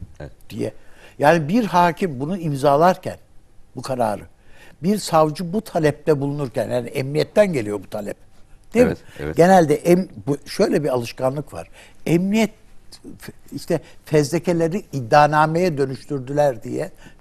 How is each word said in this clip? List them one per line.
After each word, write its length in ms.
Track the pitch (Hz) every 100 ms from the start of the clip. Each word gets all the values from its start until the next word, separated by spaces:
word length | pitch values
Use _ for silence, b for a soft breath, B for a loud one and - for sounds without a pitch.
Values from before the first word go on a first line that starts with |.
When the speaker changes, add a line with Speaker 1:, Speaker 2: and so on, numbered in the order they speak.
| - -
Speaker 1:
Evet. 120 | 73 - -
Speaker 2:
diye. 220 | 104 113 - b b b -
Yani 300 | 143 170 143
bir 160 | 220
hakim 560 | 202 175 175 - 190 123
bunu 180 | 147 196
imzalarken, 800 | 165 139 143 143 175 - 117 90 - - - - - 127
bu 60 |
kararı, 400 | 127 127 110 98 85 - b b b -
bir 160 | 160 208
savcı 540 | - 160 156 147 175
bu 80 | 208
talepte 600 | - 180 151 139 - 147
bulunurken, 500 | 143 143 139 131 107
yani 180 | 123 120
emniyetten 640 | 139 131 147 151 214 208
geliyor 280 | 147 104 104
bu 60 | 98
talep. 260 | 107 101 - - - - - -
Değil 120 | 226 247
Speaker 1:
Evet, 120 | -
Speaker 2:
mi? 60 | B -
Speaker 1:
evet. 160 | 71 -
Speaker 2:
Genelde 380 | 170 190 156 -
em-, 320 | 170 175 185 117 117
bu, 100 | 143 -
şöyle 380 | - 220 208
bir 40 | 143
alışkanlık 640 | 127 117 - 131 143 -
var. 140 | 92 85 B B B -
Emniyet 440 | 170 190 220 220 - - - - - - -
f-, 140 | - - -
işte 280 | 139 - 160 B B
fezlekeleri 800 | - 156 139 170 - 170 165 202 -
iddianameye 840 | 139 113 147 147 151 156 160 185 139
dönüştürdüler 840 | 135 127 - 147 123 143 147 113
diye 280 | 123 123 131 B B B